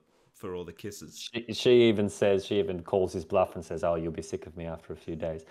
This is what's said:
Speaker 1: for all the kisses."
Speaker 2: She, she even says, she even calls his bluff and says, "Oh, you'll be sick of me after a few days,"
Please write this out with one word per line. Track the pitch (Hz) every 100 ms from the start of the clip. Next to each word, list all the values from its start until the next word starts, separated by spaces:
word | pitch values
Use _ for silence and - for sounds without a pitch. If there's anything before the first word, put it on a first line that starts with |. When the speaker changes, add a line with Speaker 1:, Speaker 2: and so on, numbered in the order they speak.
| _ _ _
Speaker 1:
for | _ 98 90
all |
the | 85
kisses." | 85 104 - 80 - -
Speaker 2:
She, | 120 117
she | 107 127 123 117
even | 104 101
says, | - 104 98 -
she | 104
even | 98 90
calls | - 98 92
his | 95 82
bluff | 98 92 90
and | 82
says, | 82
"Oh, | 87 85
you'll | 82
be | 80
sick | - 95 -
of | 82
me | 82
after | 82 -
a | 80
few | - 80
days," | 82 80 -